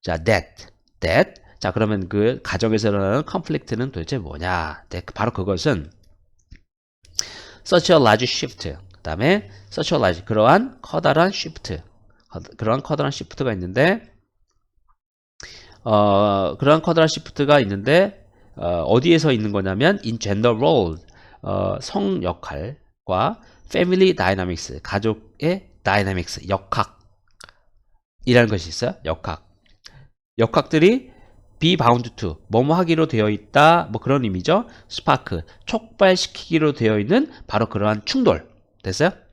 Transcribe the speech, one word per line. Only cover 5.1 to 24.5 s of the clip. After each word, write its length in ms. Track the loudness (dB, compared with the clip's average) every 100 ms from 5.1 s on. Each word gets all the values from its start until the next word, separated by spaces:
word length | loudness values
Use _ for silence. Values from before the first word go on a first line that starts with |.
바로 180 | -6 -4
그것은 580 | -4 -4 -2 0 -2 -6 _ _ _ _ _ _ -20 _ _ _ _ _ -18 -18 -16 -20 -20 -2
such 280 | -2 4
a 40 | 4
large 280 | 6 4 2
shift. 480 | -4 -8 -10 -12 -14 -18 -16
그다음에 520 | -10 -2 0 0 -2 -20 -16
such 220 | -8 -2 0
a 20 |
large, 280 | 0 0 -2
그러한 540 | 2 6 4 2 -12
커다란 500 | -8 -2 0 2 0
시프트. 500 | -2 -12 -14 -12 -12 -12 _ _ _ _
커-, 140 | -18 -18 -8
그러한 260 | -2 -2
커다란 280 | -2 -4 -4
시프트가 420 | -6 -12 -6 -4
있는데 580 | -4 -4 0 0 0 -6 _ _ _ _ _ _ _ _ _ _ _ _ _ -20 -20 -20 -14
어, 720 | 0 2 4 4 2 2 -2 -2
그러한 240 | 2 2
쿼드라 260 | 2 2 2
시프트가 520 | 0 -12 -4 4 4
있는데, 640 | 4 -2 2 2 2 -2 -20 _ _ -8
어, 280 | -4 -2
어디에서 480 | 2 2 4 4 4
있는 200 | 0 -2
거냐면 480 | -4 -4 0 0 0 -4
in 140 | -8
gender 360 | -4 0 0 2
role, 420 | 2 2 0 -4 -16 -20 -20 -16
어, 360 | -8 -4 -4 -6
성 420 | -8 -6 -4 -4
역할과 1160 | -6 -8 -10 -10 -12 -14 _ _ -6 -2 -2 -4 _ _ -8
family 480 | -2 0 4 2 2
dynamics, 640 | 0 0 -2